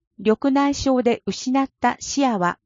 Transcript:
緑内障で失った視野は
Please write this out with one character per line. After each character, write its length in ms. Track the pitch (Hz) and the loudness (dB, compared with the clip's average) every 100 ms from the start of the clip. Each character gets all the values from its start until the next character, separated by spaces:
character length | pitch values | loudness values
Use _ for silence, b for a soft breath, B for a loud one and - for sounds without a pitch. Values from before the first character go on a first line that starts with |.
| _ - | _ -4
緑 340 | 202 220 277 | 0 0 2
内 220 | 269 277 | 2 2
障 300 | 285 269 254 | 0 0 2
で 180 | 233 233 - | 2 0 -4
失 360 | 190 254 269 | -6 -2 -2
っ 60 | 269 _ | -2 _
た 160 | 247 - | -2 -2
視 260 | - - 269 | -6 -2 0
野 140 | 208 | 2
は 180 | 180 - | -2 -4